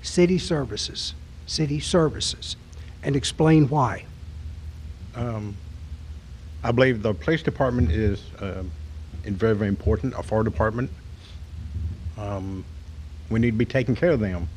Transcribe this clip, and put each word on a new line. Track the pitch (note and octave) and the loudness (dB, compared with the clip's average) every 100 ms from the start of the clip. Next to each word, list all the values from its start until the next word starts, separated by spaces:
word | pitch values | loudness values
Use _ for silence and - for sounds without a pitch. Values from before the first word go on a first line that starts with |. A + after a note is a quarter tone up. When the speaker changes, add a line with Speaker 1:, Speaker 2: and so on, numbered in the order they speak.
Speaker 1:
city | - - F3 F3+ | -2 6 6 6
services, | - D#3+ C3 G#2+ - - - - - - - | 2 0 0 -4 -6 -6 -8 -8 -14 -16 -8
city | - D3+ D3 | 0 0 0
services, | - F#3 D#3 A2+ - - - - - - - - | 4 4 4 2 -4 -4 -8 -10 -12 -16 -14 -8
and | - C#3 | 0 0
explain | - - D#3+ D#3+ C#3 | 0 4 8 8 8
why. | D3 B2 F#2 - - - - - - - - - - - A#2+ | 4 2 0 -10 -14 -14 -12 -10 -10 -12 -12 -12 -12 -12 -4
Speaker 2:
Um, | A#2+ A2 G#2 G2+ - - - - - - - - - - | -4 -2 -6 -8 -12 -14 -12 -12 -12 -14 -14 -14 -14 -6
I | A#2+ | 0
believe | A#2+ C3 A#2 | 4 4 4
the | G#2+ | 0
police | F#2+ - D#3+ | 0 0 0
department | - - C3+ B2 B2 | 0 0 0 4 4
is, | A2 G#2+ G2 - - | 4 2 0 -6 -10
um, | G2 F#2 F#2 - - - - - | -6 -6 -8 -10 -12 -12 -12 -10
in | - | -6
very, | G2 A2 | 0 2
very | G#2 G#2 | 4 2
important, | G2 - A2 C3 | 2 2 2 0
our | - | -4
fire | - A2 | 0 2
department. | A2 - A2 A2 B2+ - - - - - - - - - - - - - | 2 4 2 2 -4 -6 -14 -16 -14 -14 -12 -10 -8 -4 -4 -6 -8 -6
Um, | G#2 G2+ F#2+ F#2+ F2 - - - - - - | -4 -4 -4 -6 -10 -14 -14 -14 -14 -14 -2
we | A2+ | 2
need | A#2 | 4
to | A2 | 4
be | |
taking | A#2+ C3+ B2+ B2 | 2 2 2 4
care | F3 | 4
of | D3 | 4
them. | G#2 F2+ E2+ | 2 0 -4